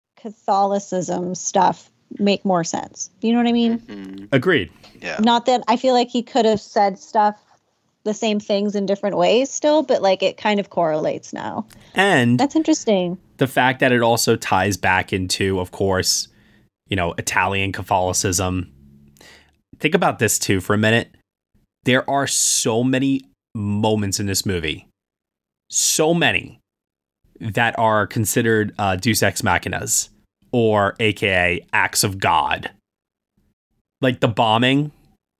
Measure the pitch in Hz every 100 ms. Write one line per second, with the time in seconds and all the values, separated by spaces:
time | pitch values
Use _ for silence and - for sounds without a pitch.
0 | _ _ 226 - - 196 196 202 - 185
1 | 180 180 180 185 - 196 185 180 - _
2 | _ - 202 190 196 180 165 - - -
3 | - _ 226 233 233 233 233 233 - -
4 | - 95 101 135 185 151 82 - - -
5 | 170 - 226 233 247 247 - 247 262 247
6 | 247 247 233 254 220 208 - 220 202 190
7 | - 220 208 208 _ _ _ _ _ _
8 | 214 208 226 208 208 202 208 202 190 202
9 | 208 175 180 220 269 - 302 302 285 247
10 | 190 185 196 - 214 208 196 - 165 156
11 | 160 - - - 107 - - - - -
12 | 196 156 120 123 285 320 320 311 - 196
13 | 180 185 _ - 131 - 127 127 135 123
14 | 117 113 - 113 - 95 98 95 95 92
15 | - 98 92 - 98 95 90 - 98 92
16 | 92 - - _ _ _ _ _ _ 98
17 | 85 - - 104 95 98 98 95 95 98
18 | 92 92 104 92 92 92 90 - - -
19 | - _ - - _ _ _ - 156 180
20 | 170 110 107 - - 98 - 104 110 117
21 | - _ _ _ _ _ _ _ - 127
22 | - 139 135 - - - 127 113 127 131
23 | 135 135 - _ _ 110 101 104 110 107
24 | 101 98 101 95 104 90 78 78 - _
25 | _ _ _ _ _ _ _ - - -
26 | 156 170 135 101 - - _ _ _ _
27 | _ _ _ - 110 110 117 - 110 107
28 | 101 - 107 127 113 110 104 - 98 95
29 | 110 110 104 - 104 87 - 92 - -
30 | - _ _ _ _ 123 113 107 98 -
31 | 110 101 104 92 87 90 - 107 92 -
32 | 107 95 98 82 69 87 - - _ _
33 | _ _ _ _ _ _ _ _ _ _
34 | 131 123 127 107 113 110 127 139 147 -
35 | _ _ _ _